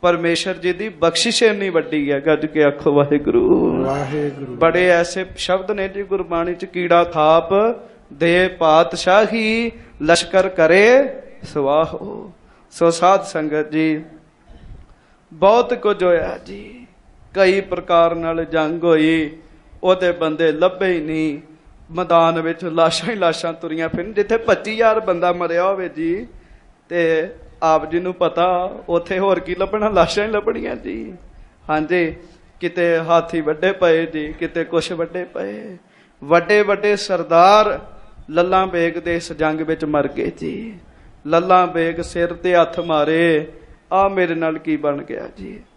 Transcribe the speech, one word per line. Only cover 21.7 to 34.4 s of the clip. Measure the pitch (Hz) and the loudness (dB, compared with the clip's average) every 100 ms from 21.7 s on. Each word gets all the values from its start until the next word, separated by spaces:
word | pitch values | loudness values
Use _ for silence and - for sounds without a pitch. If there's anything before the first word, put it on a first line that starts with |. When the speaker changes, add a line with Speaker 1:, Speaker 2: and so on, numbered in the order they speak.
| _ - | _ -14
Speaker 1:
ਮੈਦਾਨ | 165 180 170 165 165 | -8 2 4 4 0
ਵਿੱਚ | 160 165 180 | -4 -6 -6
ਲਾਸ਼ਾਂ | 165 165 165 165 | 2 2 2 -6
ਹੀ | 220 | -2
ਲਾਸ਼ਾਂ | 175 156 170 | -2 -2 -6
ਤੁਰੀਆਂ | 160 165 156 160 | -8 -8 -6 -6
ਫਿਰਨ। | 160 180 | -6 -6
ਜਿੱਥੇ | 208 202 226 | -4 0 0
ਪੱਚੀ | 226 185 185 | 0 -2 -2
ਹਜ਼ਾਰ | 220 226 220 | 0 2 2
ਬੰਦਾ | 190 175 175 | 0 0 0
ਮਰਿਆ | 180 170 170 | -2 -2 0
ਹੋਵੇ | 185 196 180 | -2 -2 -6
ਜੀ, | 156 165 180 240 - - - _ _ _ | -6 -4 -4 -8 -18 -20 -20 _ _ _
ਤੇ | 175 165 160 175 - - - | -2 0 0 -2 -8 -20 -4
ਆਪ | 160 160 156 | 2 2 0
ਜੀ | 165 | -4
ਨੂੰ | 190 | -4
ਪਤਾ, | 180 175 - 175 180 180 202 - | -2 -2 0 0 0 -4 -8 -4
ਉੱਥੇ | 170 170 185 | -4 -2 -2
ਹੋਰ | 196 180 | 0 0
ਕੀ | 160 175 | -2 -4
ਲੱਭਣਾ, | 190 214 214 | -2 -2 0
ਲਾਸ਼ਾਂ | 196 165 - 214 | 2 2 0 -2
ਹੀ | |
ਲੱਭਣੀਆਂ | 214 208 233 - - | -2 -4 -6 -8 -10
ਜੀ। | - - 220 180 - - - _ - | -10 -10 -12 -16 -20 -20 -20 _ -4
ਹਾਂਜੀ, | 156 156 180 165 170 - - _ _ | -4 0 -2 -2 -4 -18 -20 _ _
ਕਿਤੇ | 175 175 170 165 | -8 -2 0 0
ਹਾਥੀ | 160 170 165 - | 2 0 2 -4
ਵੱਢੇ | 151 151 180 | -2 0 -2
ਪਏ | 190 175 160 165 | 2 2 2 0
ਜੀ, | 156 151 | -6 -8
ਕਿਤੇ | 156 | -8